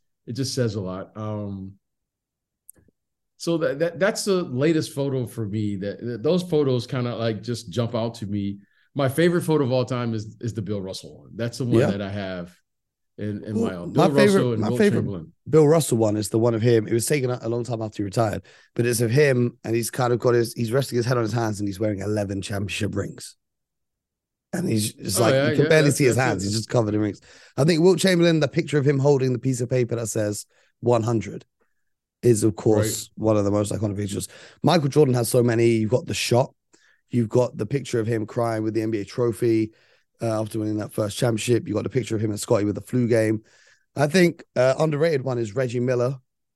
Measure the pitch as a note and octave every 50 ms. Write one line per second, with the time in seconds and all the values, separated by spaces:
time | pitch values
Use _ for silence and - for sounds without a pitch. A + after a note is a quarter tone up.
0 | _ _ _ _ _ - A2+ B2+ C3+ - - C3+ A#2+ A2+ G2 A2 F#2 F2+ F#2 F#2+
1 | F#2+ - - G#2+ G#2+ G#2+ G#2+ G#2 G#2 G2+ G2 F#2+ F#2+ F#2+ G2 _ _ _ _ _
2 | _ _ _ _ _ _ _ _ _ _ _ _ _ - - _ _ _ _ _
3 | _ _ _ _ _ _ _ - - E3 E3+ D#3 D#3 B2+ C#3 C#3+ E3 F3 - C#3+
4 | F#3 G#3+ - - - G#3 F#3+ F3+ D#3+ A#2+ B2 B2 C#3+ E3 D#3+ D#3 C3+ - - C#3+
5 | C#3 C#3+ C3+ C3 A#2+ G#2+ - A#2 A2 G2 G2+ A2 G#2+ G#2 G2+ F#2 G2+ G2+ F#2+ -
6 | - A#2+ A#2+ G#2 A2 D3+ F3+ F3+ F3 F3+ D#3+ D3+ D3 C3+ B2+ B2 A#2 - C#3 B2+
7 | B2 A#2+ A2 G#2 A2+ A#2 A2 G2 A2+ A#2 A#2+ - - - E2 A#2+ A#2 A2+ A#2+ A2+
8 | A2+ A#2 A2+ - G#2+ G2 G#2 G2+ G2 G2+ G2 - - _ _ _ _ _ - C#3+
9 | C#3 B2+ - D#3+ E3 F3+ F3 F3 - D#3+ D#3 D3 C#3 A#2+ B2+ B2+ B2 - C3 A#2+
10 | A#2+ A#2 A2+ G#2+ G#2+ A2 - - A#2+ A2+ F#2 A2+ F#2+ F#2+ G#2 G2+ F#2+ F#2+ F2+ -
11 | - D2 - C#2 C#2 - - G2 A#2 A#2 - - C3 A#2+ A#2+ A2+ G#2+ G2+ G2 G2+
12 | G2+ G2 G2+ G#2 G2 F#2+ F#2 F2+ F2 F2+ - _ _ _ _ _ _ _ _ _
13 | _ _ _ - G#2 G#2 G2+ G2 - A2 G#2+ - - - - F2 F2 - - -
14 | - F#3+ C#3 - G#3 G#3 G3 G3 - B2 A#2 G#2+ G#2+ - B2 A#2+ G#3 G3+ A#2+ A#2+
15 | G#2+ - G2 E2+ D#2+ - - _ _ - C#3 D#3 D3+ C#3+ E3 E3 C#3 - B2+ A2
16 | A2 G#2+ G#2 G#2+ G#2+ - - A2+ A2+ A#2+ A#2 A2 A2 B2 A#2 A2+ G#2+ - A2+ A#2
17 | A2+ - D#3 D3 B2+ B2 B2 A#2 - A2+ A#2+ A#2+ A#2 A#2+ A#2+ A2+ A2 G#2+ - -
18 | G2+ G2 - A#2+ A2+ G#2 F#2 F#2 - - - - _ _ _ - A#2 A#2+ A#2+ G#2+
19 | B2 A2 A#2 D3 D3+ C#3 B2+ B2 B2 A#2+ - - - G#2 A2+ A#2 A2+ - - -
20 | B2 A#2+ B2 A2 - B2 A#2+ A#2+ A#2 A#2 - - A#2+ A2 A#2 C#3 C3+ - A#2+ A#2+
21 | G#2+ B2 C3 A#2+ A2+ G#2 A2 B2 A#2 A2 G#2 F#2+ G#2 G2+ F#2 F#2 A2 G#2+ G2+ F#2+
22 | F#2+ G#2 G#2 G#2+ G2+ F#2+ G2+ G2 F#2+ - G2+ G2 G2 F2+ - - G#2+ F#2+ G2 G2+
23 | F2+ - - - - - - _ _ _ _ _ _ _ _ _ _ _ _ _
24 | _ _ _ _ _ _ _ _ _ _ - F3 F3 - A2+ G#2+ G#2 B2 - -
25 | - - G2+ - A2+ A2+ C3+ C3+ C#3 D#3 D3+ C#3+ C#3+ D#3+ D#3+ D#3 D3+ C#3+ B2+ -
26 | C#3+ B2 G#2+ B2 C3 B2 G#2+ F#2 G2 G2+ G#2 A2+ G#2+ - - B2 A2 G#2 G#2 G#2+
27 | G#2+ G#2 - - - - - - - - _ C3 C#3 E3 F3 D3+ E3+ F#3+ F3+ F3
28 | F#3+ F#3+ F3+ E3+ E3+ E3+ E3 D#3 D3 C3 - - - - D3 D3+ C3 D3 C#3+ C3+
29 | C3+ D3 C#3+ C3 C3 C3 B2 A#2 - C3+ B2+ A#2 B2 A#2 C3 B2+ A#2+ A2 A#2+ A#2
30 | A#2 G#2 - A2+ G#2+ G#2 G#2 - - - _ _ _ _ _ _ - A#2 A#2+ A#2
31 | A2 A#2+ A#2 A2 - G2+ - - - _ _ _ _ _ _ _ _ _ _ _
32 | _ _ _ _ - B2 A#2 G#2+ A2+ A2 G#2 - - A2+ G#2+ G#2 G#2+ A2 - -
33 | - - _ - G#2 A2 G#2+ G#2 G2+ G2+ G2+ G#2 G#2+ G#2 A2 F#2+ A2 G#2 G2 G#2
34 | G#2 G2 G2+ G2+ - - - - - - - _ - C3+ E3+ F3 C#3 C#3 - D3
35 | D3+ C3 B2 B2 A#2 - - B2+ A#2+ A#2+ A2+ A#2 A#2 A#2 A#2 A2 A2 G#2 - F#2
36 | E2+ - G#2 - - - B2 A#2 C#3 - _ _ _ _ _ _ _ _ _ _
37 | _ _ - A#2+ A#2 G#2+ - B2 B2 A#2 - - A2 - C#3+ C3+ C3 - - A#2
38 | G#2+ A#2 A#2 A2 G#2 - - B2 A#2 A#2 A2+ A2 A2 A2 G#2+ A2+ A2 A2+ A2 G2+
39 | G2 - - B2+ B2 A#2+ G#2+ - B2 A#2 A2+ A2+ A2+ A2 - _ _ _ _ _
40 | _ _ _ _ A#2 A2+ A2 G#2+ A2 G#2 A#2 A2 G#2+ G#2+ G#2 G#2 G#2 - - A2+
41 | G#2+ G2+ - - C#3+ A#2+ A2 G#2 - A#2+ A#2+ A2 - - G#2 G#2 F2 G#2 - C3
42 | G#2+ - A2+ G2+ A2+ G#2+ G#2 G2+ - - B2 G2+ G#2 G#2 G2 G2+ - - - B2
43 | A#2+ G#2+ A#2 A2+ A2 A2 A2 G#2+ - _ _ _ _ _ _ _ _ _ _ B2
44 | C#3+ D3+ F#3 F#3+ F3 E3+ E3 - - _ - B2 B2+ C3 C3 D3 D#3+ D#3+ D3 C#3
45 | D#3+ E3+ D3+ C3 B2 C3 B2 A#2+ A#2 G#2 G2 C3+ C3 A#2+ A#2+ B2 A#2+ B2+ B2+ B2
46 | A#2+ C3 C#3 C3 - _ _ _ _ _ _